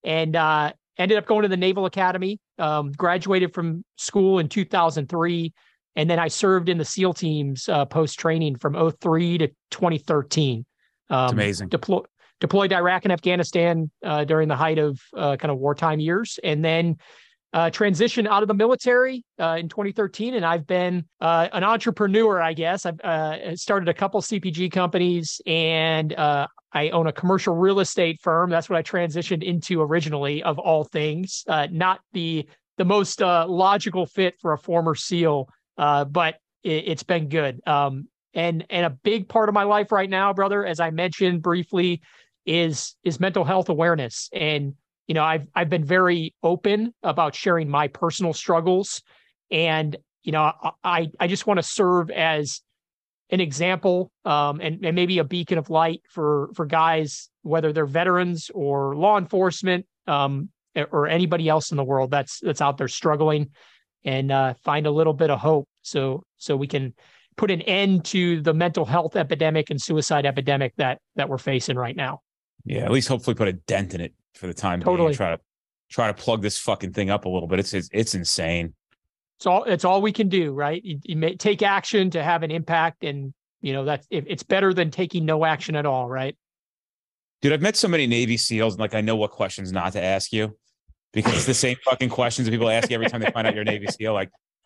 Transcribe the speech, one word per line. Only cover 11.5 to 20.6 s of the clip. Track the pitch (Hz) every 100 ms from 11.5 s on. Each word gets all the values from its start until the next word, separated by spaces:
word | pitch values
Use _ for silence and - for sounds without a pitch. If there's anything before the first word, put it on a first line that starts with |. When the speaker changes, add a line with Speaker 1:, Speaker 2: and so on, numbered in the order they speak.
| 95 98
Speaker 1:
deplo-, | - - 95 - _ _ -
deployed | 170 196 196
to | 185
Iraq | 175 185
and | 190
Afghanistan, | 175 180 180 175 180 170 165 156 -
uh, | 196 151
during | 147 156 156
the |
height | 139 160 156
of, | 151 135 _ 269
uh, | 147 143
kind | 151
of | 135
wartime | 139 143 165 156
years, | 156 180 233 -
and | 180 151
then, | 160 165 170 160 _ - _ _ _
uh, | 165 165
transitioned | - 208 170 226 240 214
out | 202
of | 208
the |
military, | 202 226 254 254 247 254 254 - -
uh, | 165 165
in | 170
twenty | - 202
thirteen. | 196 196 - 226
And | 254 170
I've | 170